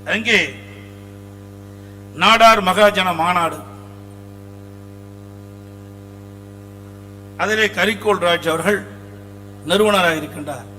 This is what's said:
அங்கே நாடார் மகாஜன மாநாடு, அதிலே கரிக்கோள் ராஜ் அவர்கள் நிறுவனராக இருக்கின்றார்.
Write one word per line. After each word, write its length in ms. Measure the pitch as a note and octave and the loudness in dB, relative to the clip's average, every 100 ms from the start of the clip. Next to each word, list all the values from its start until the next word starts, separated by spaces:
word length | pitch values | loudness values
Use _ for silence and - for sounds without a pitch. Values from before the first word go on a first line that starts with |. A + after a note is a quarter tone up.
அங்கே 340 | D3+ G3 A3+ G#3 D#3 G2+ - - - - - G2+ G2+ G2+ G2 - - - - - - | -2 -2 4 2 2 -6 -14 -16 -16 -16 -16 -14 -14 -14 -14 -12 -12 -12 -12 -12 -12
நாடார் 480 | - F#3+ A3+ A3+ A3 | 2 4 10 10 10
மகாஜன 500 | F#3 F#3 G#3 G3+ F#3 | 6 8 6 6 2
மாநாடு, 440 | E3 E3+ F3+ E3 D3+ - - - - - - G2+ G2+ G2+ G2+ G2 G2+ G2+ G2+ G2+ G2+ G2+ G2+ G2+ G2+ G2+ G2+ G2+ G2+ G2+ G2+ G2+ G2+ G2+ G2+ G2+ G2+ G2+ G2+ - - - - | 2 2 2 2 -2 -10 -16 -16 -16 -16 -16 -18 -18 -16 -16 -16 -16 -16 -16 -16 -16 -16 -14 -14 -14 -14 -14 -14 -14 -14 -14 -14 -14 -14 -14 -14 -14 -14 -14 -14 -14 -12 -4
அதிலே 300 | F#3 G#3+ G#3+ | -2 2 2
கரிக்கோள் 560 | - G3 G3+ G#3+ F#3+ F3 | 2 2 2 2 2 4
ராஜ் 220 | E3+ D#3+ | 2 2
அவர்கள் 300 | E3 E3+ G3+ - - - - - - - - | 2 2 0 -2 -14 -16 -16 -16 -16 -16 -12
நிறுவனராக 560 | D3+ G3 G#3+ G3+ F3 D#3 | 2 4 6 6 4 2
இருக்கின்றார். 460 | D3+ D#3 D3 - G2+ | -4 -8 -8 -8 -10